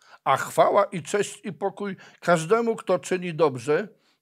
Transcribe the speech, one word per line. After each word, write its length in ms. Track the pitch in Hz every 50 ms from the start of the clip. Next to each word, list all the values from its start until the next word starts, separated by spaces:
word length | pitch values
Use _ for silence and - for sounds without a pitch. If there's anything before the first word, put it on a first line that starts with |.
| _ _ - _ _
A 120 | 147 135
chwała 480 | 135 - 151 - - 170 - - 208 202
i 180 | - - 180 -
cześć 380 | - - 208 196 - - - -
i 80 | 220 170
pokój 440 | - 202 196 180 - 202 202 185 - - - - _
każdemu, 560 | - - 175 165 160 160 214 226 233 226 226
kto 220 | - - - 185 -
czyni 360 | - - 175 185 180 180 165
dobrze, 540 | 151 170 151 127 127 110 143 147 165 220 190 - _ _ _ _ _